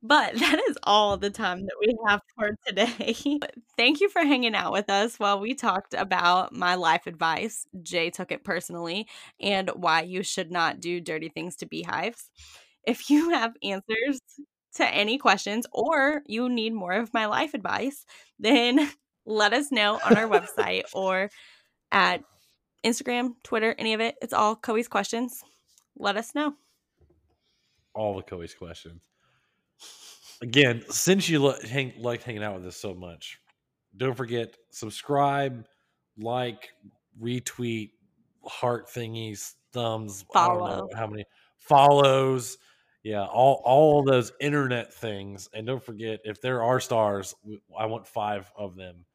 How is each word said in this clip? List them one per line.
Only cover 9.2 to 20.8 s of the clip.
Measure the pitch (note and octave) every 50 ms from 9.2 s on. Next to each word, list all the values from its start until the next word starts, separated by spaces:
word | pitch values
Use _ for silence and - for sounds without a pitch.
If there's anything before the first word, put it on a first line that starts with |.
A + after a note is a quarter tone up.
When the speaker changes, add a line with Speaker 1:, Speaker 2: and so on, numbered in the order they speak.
| - - _ _
Speaker 1:
and | - G3 G3+ F#3+ F#3+ F#3 -
why | - F3+ E3+ D#3+ E3 D#3+
you | F3+ F#3 F#3 F#3+
should | - - - F#3 D#3+
not | F3 F3+ E3 D#3 - -
do | - E3+ F3 F3 E3+
dirty | E3+ D#3+ D#3+ D#3 D#3+
things | - - D#3+ F3+ F3
to | - -
beehives. | D#3+ - D#3+ E3+ E3+ - - E3+ G#3+ A#3 - - - _ _ - - - - - _ _ _ _
If | - A#3+ - - -
you | C#4+ D4 D#4+ E4+
have | E4+ C#4 A3+ A3+ A#3 - -
answers | G3 G3 F#3+ F#3+ _ A3 A3 A#3 C#4 C#4+ C4 _ _ _ - D4 _ _ _ _ _ _
to | - D#4 -
any | - D#3 G3+ G#3 A3+ C#4
questions | - - F#3+ G3+ - G3+ G3+ A3 A#3+ -
or | _ - G#3+ C#4+ E4 D4 C4+ C#4 D4+ D4 D4
you | - G#3 A3 B3 B3+
need | B3 A#3+ A3 A3 A3+
more | A3 F#3 F3 F3+
of | G3+ A#3+ A3 -
my | A#3 A3
life | G#3+ G#3+ A#3 C#4 D#4 -
advice, | C4+ F#3+ - G3+ G3 G3+ C4+ C#4 - - _ - - - _ _ _
then | G3+ G#3+ C4+ A#3+ A#3 A#3+ B3 C#4+ D4+ C#4+ - _ _ _
<laughs> | _ _ _
let | - G#3+ G#3+ G#3+ G#3+ A3+
us | B3+ D4 -
know | C#4 A#3 G#3 G#3 G#3+ A3 -
on | - A#3
our | G#3 A3
website | A3+ G#3 F3+ E3+ - - - - - - F#3